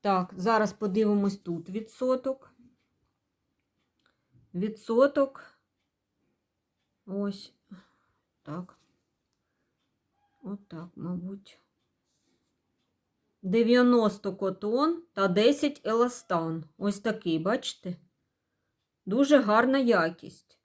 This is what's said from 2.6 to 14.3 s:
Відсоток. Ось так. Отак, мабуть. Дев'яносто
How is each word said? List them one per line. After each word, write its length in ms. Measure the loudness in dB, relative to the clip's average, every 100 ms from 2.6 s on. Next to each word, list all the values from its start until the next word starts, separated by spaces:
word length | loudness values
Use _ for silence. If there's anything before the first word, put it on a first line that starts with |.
| -20 _ _ _ _ _ _ _ _ _ _ _ _ _ _ _ _ _ _
Відсоток. 1040 | -8 -6 -8 -2 2 4 2 -2 -4 -20 _ _ _ _ _ _ _ _ _ _ _ _ _ _ _ -12
Ось 460 | -8 -6 -8 -16 _ _ -20 _ _ _ _ _ _
так. 360 | -14 -14 -14 _ _ _ _ _ _ _ _ _ _ _ _ _ _ _ _ _
Отак, 460 | -14 -14 _ -16 -16 -12
мабуть. 640 | -8 -8 -8 -14 -18 -20 _ _ _ _ _ _ _ _ _ _ _ _ _ _ _ _ _ _
Дев'яносто 920 | -2 2 4 6 6 6 2 -2 -8